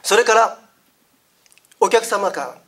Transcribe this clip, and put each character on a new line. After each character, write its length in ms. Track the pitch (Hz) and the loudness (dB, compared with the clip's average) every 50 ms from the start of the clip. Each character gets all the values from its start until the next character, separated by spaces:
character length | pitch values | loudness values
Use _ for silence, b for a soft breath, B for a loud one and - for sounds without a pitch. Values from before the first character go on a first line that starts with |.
| B | B
そ 140 | - 190 | 0 2
れ 80 | 226 240 | 2 2
か 80 | - 220 | 4 2
ら、 260 | 226 226 190 - - _ _ _ _ _ _ _ _ _ _ _ _ _ _ _ _ _ _ _ _ _ _ _ - | 2 2 0 -2 -8 _ _ _ _ _ _ _ _ _ _ _ _ _ _ _ _ _ _ _ _ _ _ _ -2
お 100 | - - | 0 2
客 160 | - 226 220 | 2 0 0
様 240 | - 220 202 202 180 - | 0 -4 -4 -4 -4 -6
か 80 | 156 | -6
ら 160 | 139 123 123 - _ | -10 -12 -14 -18 _